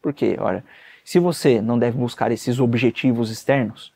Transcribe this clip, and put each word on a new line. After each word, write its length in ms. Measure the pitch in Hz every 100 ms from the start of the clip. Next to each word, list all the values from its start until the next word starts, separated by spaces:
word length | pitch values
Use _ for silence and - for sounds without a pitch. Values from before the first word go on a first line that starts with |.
Por 120 | 151
quê? 220 | 143 110 -
Olha, 240 | 104 92 - - - - -
se 140 | 180
você 420 | 175 - 151 117
não 180 | 110 120
deve 180 | 120 120
buscar 340 | 120 - 113
esses 280 | 113 - 123
objetivos 680 | 123 120 117 - 131 117 113
externos 640 | 113 - 139 110 - -